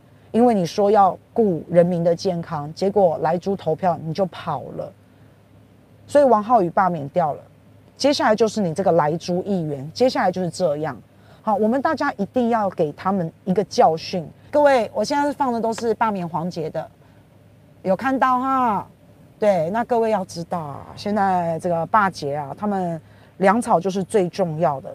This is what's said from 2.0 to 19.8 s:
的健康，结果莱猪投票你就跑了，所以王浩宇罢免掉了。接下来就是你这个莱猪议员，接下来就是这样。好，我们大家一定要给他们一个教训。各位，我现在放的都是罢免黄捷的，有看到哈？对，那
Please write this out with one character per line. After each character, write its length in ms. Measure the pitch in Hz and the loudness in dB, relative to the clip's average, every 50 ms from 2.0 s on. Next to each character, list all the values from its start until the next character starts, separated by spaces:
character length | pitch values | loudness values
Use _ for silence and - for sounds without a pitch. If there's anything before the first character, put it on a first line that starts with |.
| 170 | 2
的 100 | 175 170 | 0 0
健 280 | 170 - 185 175 170 160 | 0 0 -2 -2 -2 -4
康， 300 | - 170 151 143 151 160 | -6 -8 -8 -8 -10 -6
结 160 | - 185 170 | -2 -2 0
果 280 | - 214 190 165 151 - - | 2 4 4 4 2 0 0
莱 160 | 156 175 180 | -2 -2 -2
猪 180 | - 190 202 | -2 -4 -4
投 180 | - - 160 156 | -4 -2 -2 -2
票 240 | 156 190 180 160 139 147 | 0 0 -2 -2 -2 -4
你 80 | 165 151 | -6 -4
就 140 | 196 196 | -4 -4
跑 360 | 175 - - - 170 151 123 - - - | -4 -6 -8 -8 -8 -8 -8 -8 -10 -12
了， 160 | 78 78 - - - _ _ _ _ - - _ _ _ _ _ - - _ _ _ _ _ - - - | -12 -12 -12 -14 -20 _ _ _ _ -20 -20 _ _ _ _ _ -20 -20 _ _ _ _ _ -20 -20 -6
所 140 | - - 285 | 2 4 4
以 40 | 285 | 6
王 180 | 254 226 208 202 | 6 4 4 4
浩 200 | 220 247 226 180 | 4 2 2 2
宇 60 | 165 | 2
罢 220 | - 208 190 180 | 2 0 0 2
免 180 | 175 156 139 139 | 0 -2 -6 -4
掉 240 | - 175 165 147 - | -2 -2 0 0 -2
了。 80 | - - - - - _ - - - _ - _ | -6 -12 -20 -20 -20 _ -20 -20 -20 _ -20 _
接 160 | - - 277 285 | 0 0 2 2
下 160 | - 302 233 | 2 2 2
来 80 | 220 | 2
就 100 | 202 226 | 2 2
是 140 | 208 - 214 | 0 0 0
你 140 | 196 170 151 | -2 -2 -2
这 100 | - 185 | 0 0
个 80 | 190 165 | 2 4
莱 240 | 170 151 151 165 | 4 2 2 0
猪 260 | 165 - - 175 175 - | -4 -4 -4 -4 -4 -2
议 180 | 202 202 180 160 | -2 -2 -2 -2
员， 280 | 151 143 135 135 156 - | -4 -6 -8 -8 -10 -2
接 160 | - 247 262 | 0 0 0
下 140 | 247 277 220 | 2 0 0
来 80 | 185 | 0
就 120 | 180 185 185 | 0 -2 -4
是 80 | 170 | -6
这 260 | - - 185 160 143 151 | -4 -2 -2 -2 -2 -2
样。 180 | 156 151 123 101 - _ _ - - - - - - | -4 -6 -8 -10 -14 _ _ -20 -20 -20 -20 -8 -4
好， 120 | 220 208 | -2 0
我 120 | 190 214 | 2 2
们 140 | 214 240 277 | 2 2 0
大 140 | - 320 311 | 0 0 -2
家 180 | - 294 285 269 | -2 -2 -4 -2
一 100 | - 196 | -4 -6
定 240 | - - 254 240 226 | -2 0 0 0 2
要 180 | 233 220 208 190 | 2 0 0 -2
给 220 | - - 165 147 143 | -2 -2 -2 -2 -4
他 180 | - - 185 | -4 -4 -2
们 220 | 202 196 165 160 - _ _ | -2 -2 -2 -4 -8 _ _
一 100 | 202 180 | -2 0
个 100 | 214 196 | 0 0
教 320 | - - 233 214 170 160 | 0 2 4 4 4 4
训。 320 | 160 - - - 180 151 147 - - - - | 2 -4 -6 -6 -6 -8 -8 -14 -20 -10 -2
各 100 | - 294 | 2 4
位， 300 | 294 285 269 247 208 - - | 6 6 6 4 2 0 -4
我 100 | 208 214 | -4 -4
现 140 | - 294 | -2 -2
在 160 | 285 285 294 269 | -2 -2 -2 -2
放 200 | - 285 254 233 | -2 -2 -2 -2
的 80 | 226 | -2
都 120 | 220 226 226 | -2 -2 -4
是 220 | - 226 233 214 | -2 -2 -2 0
罢 160 | - 233 220 | 0 0 -2
免 180 | 202 190 175 165 | 0 -2 -6 -6
黄 220 | 165 151 165 180 | -4 -4 -6 -6
捷 180 | - 175 156 156 | -6 -6 -8 -6
的， 180 | - 160 147 - - _ _ - _ - - _ _ _ - - _ _ _ _ _ - - | -6 -8 -10 -10 -14 _ _ -20 _ -20 -20 _ _ _ -20 -20 _ _ _ _ _ -6 -2
有 140 | 185 190 | -2 -2
看 220 | - 226 269 262 254 | 0 0 -2 0 2
到 200 | 262 262 254 247 | 2 2 2 0
哈？ 480 | 262 269 269 262 254 233 202 180 135 - - _ _ - - - - - _ _ | 0 0 0 2 2 0 0 -2 -6 -8 -14 _ _ -20 -20 -20 -20 -20 _ _
对， 320 | 214 208 196 170 156 170 | 0 2 2 2 0 -2
那 120 | 202 233 | -2 -4